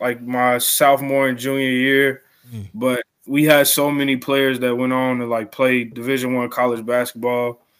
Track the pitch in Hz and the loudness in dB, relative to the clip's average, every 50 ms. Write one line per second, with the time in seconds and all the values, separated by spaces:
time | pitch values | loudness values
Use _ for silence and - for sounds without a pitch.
0 | - 127 123 120 120 120 127 127 123 123 123 123 120 - - - 151 139 139 135 | -6 -4 -4 -6 -8 -6 -2 0 2 2 2 0 0 -2 0 4 4 4 4 4
1 | 139 139 135 139 135 131 127 117 120 135 135 139 135 131 127 127 127 135 135 135 | 2 0 0 0 0 0 -2 -4 -4 -4 -4 -2 -2 -2 0 0 2 2 2 4
2 | 139 135 131 - _ _ _ _ _ 123 117 110 101 98 - 107 123 127 127 123 | 2 2 0 -4 _ _ _ _ _ -16 -14 -14 -14 -12 -8 -4 -2 -2 -2 -2
3 | - - _ _ _ - 139 143 151 156 151 143 143 - - - 143 147 147 143 | -4 -10 _ _ _ -2 0 2 4 6 6 6 6 4 2 2 0 0 0 0
4 | 139 139 135 127 127 - 139 139 135 135 131 123 127 123 120 120 127 127 131 131 | 0 0 -2 -2 -2 0 0 2 2 2 0 0 0 -2 0 0 -2 0 0 0
5 | 131 131 127 123 120 117 117 113 110 104 - - 131 131 127 123 117 113 110 117 | 0 0 -2 -2 -4 -4 -4 -4 -4 -6 -2 0 0 2 2 0 -2 -4 -8 -8
6 | 117 127 135 131 123 127 127 123 123 120 - - 123 123 120 113 110 113 120 123 | -4 -4 -2 -2 -2 -2 -2 -2 -4 -4 -2 -2 0 0 -2 -2 -2 -2 -2 -2
7 | 123 120 - 117 117 123 123 123 123 120 120 - _ _ _ | -2 -4 -6 -6 -4 -2 -2 -2 -2 -4 -6 -10 _ _ _